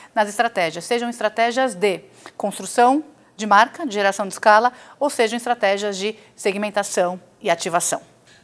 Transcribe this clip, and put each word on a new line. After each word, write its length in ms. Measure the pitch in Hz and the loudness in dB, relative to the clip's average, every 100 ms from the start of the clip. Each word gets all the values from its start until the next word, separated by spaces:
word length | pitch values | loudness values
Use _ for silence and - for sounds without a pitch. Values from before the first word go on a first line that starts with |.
| - | -6
nas 140 | 226 208 | -2 -2
estratégias, 580 | 208 233 202 170 165 165 | 0 -2 0 -2 -4 -4
sejam 220 | 240 240 | -4 -4
estratégias 680 | 233 214 214 233 240 262 180 | -4 -4 0 0 0 -2 0
de 260 | 202 175 - - - - | -2 -2 -8 -20 -20 -8
construção 680 | 208 - 190 - 240 285 - _ _ - | -8 -6 -4 4 4 4 -2 _ _ -10
de 80 | 214 | 2
marca, 400 | 202 247 - 311 | 4 4 0 -6
de 80 | |
geração 320 | 208 196 196 190 | 0 0 0 -6
de 80 | |
escala, 380 | - 220 208 247 247 - - | 0 6 6 4 -2 -14 -4
ou 120 | 285 | -4
sejam 260 | - 220 233 | 0 0 0
estratégias 640 | 240 240 202 202 208 190 | -4 0 0 0 -2 -4
de 180 | 208 214 - - | -6 -8 -16 -6
segmentação 840 | 208 196 208 202 202 - 180 185 - _ | -4 -2 -4 -4 -2 0 -2 -2 -14 _
e 80 | 196 | -2
ativação. 500 | 170 185 170 - - - _ _ - | -2 0 -2 -2 -4 -8 _ _ -20